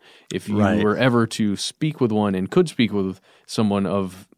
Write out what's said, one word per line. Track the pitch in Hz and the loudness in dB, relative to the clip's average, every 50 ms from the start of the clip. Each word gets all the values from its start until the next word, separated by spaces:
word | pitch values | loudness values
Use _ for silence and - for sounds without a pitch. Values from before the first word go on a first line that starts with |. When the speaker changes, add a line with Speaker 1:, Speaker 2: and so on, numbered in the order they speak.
| _ - - - _ - - | _ -20 -20 -20 _ -10 -10
Speaker 1:
If | 92 - 104 | -8 -6 -4
you | 104 104 | 0 2
Speaker 2:
Right. | 104 98 107 104 | 2 2 2 2
Speaker 1:
were | 107 107 104 | 2 2 2
ever | - 123 131 120 120 113 110 | 2 2 2 4 2 2 0
to | - - 110 104 98 | 0 -2 -2 -2 -2
speak | - - - - - - 156 147 - | -4 -6 -8 -6 -4 -4 -4 -2 0
with | 127 110 | -2 0
one | 107 107 104 101 95 | 0 0 0 0 0
and | 92 92 95 | -2 -2 0
could | - 180 180 151 | 2 2 2 2
speak | - - 120 101 | 0 0 0 0
with | 104 101 95 95 92 - _ _ _ _ _ | 0 -2 -2 -4 -4 -8 _ _ _ _ _
someone | - - - 110 101 101 101 98 | -8 -2 0 0 2 2 0 0
of, | 87 98 101 95 92 92 92 92 _ - | 0 -2 -2 -4 -4 -8 -14 -20 _ -20